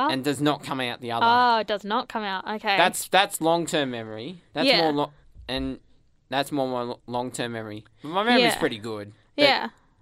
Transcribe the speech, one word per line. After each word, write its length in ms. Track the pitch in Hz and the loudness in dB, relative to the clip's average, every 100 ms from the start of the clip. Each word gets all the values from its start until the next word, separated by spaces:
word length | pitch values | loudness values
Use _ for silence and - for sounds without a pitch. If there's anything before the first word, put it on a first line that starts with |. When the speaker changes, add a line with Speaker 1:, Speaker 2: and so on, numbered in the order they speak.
| 277 | 0
Speaker 1:
and 120 | 202 | 0
does 160 | 131 131 | -2 0
not 220 | 147 143 | 0 0
come 180 | - 135 | -4 -4
out 200 | 123 113 | -4 -6
the 100 | 117 | -4
other. 140 | 117 226 | 0 4
Speaker 2:
Oh, 300 | 240 247 226 | 4 4 2
it 60 | 208 | 0
does 180 | 208 | -6
not 240 | 196 220 - | -4 -4 -4
come 140 | 233 | -6
out. 240 | 208 190 - | -6 -6 -6
Okay. 300 | 214 220 196 | -6 0 4
Speaker 1:
That's, 320 | 180 - - | 4 2 2
that's 320 | 185 196 - | 4 4 2
long-term 500 | 160 170 160 160 135 | 2 2 2 -2 -2
memory. 520 | 120 110 110 123 180 _ | -4 -8 -10 -12 -14 _
That's 140 | 143 262 | 0 2
Speaker 2:
Yeah. 140 | 226 | 4
Speaker 1:
more 100 | 165 | 4
lo-, 200 | 147 147 - - - - | 0 -2 -6 -20 -18 -8
and 320 | 131 135 131 _ _ _ _ - | -6 -6 -8 _ _ _ _ -4
that's 200 | 135 139 | -2 -2
more 160 | 147 131 | -2 -2
my 140 | 127 | -2
lo-, 180 | 120 120 - | -4 -8 -6
long-term 460 | 123 127 120 120 | -4 -4 -4 -6
memory. 320 | 117 110 104 - _ | -6 -10 -12 -16 _
But 60 | 143 | -6
my 120 | 180 | -2
memory's 220 | 220 247 240 | 4 4 4
Speaker 2:
Yeah. 40 | - | 2
Speaker 1:
pretty 200 | 147 117 | -2 -4
good. 340 | 110 107 104 110 _ - | -8 -8 -10 -16 _ 2
But 60 | |
Speaker 2:
Yeah. 260 | 285 240 - _ _ _ | 4 4 -2 _ _ _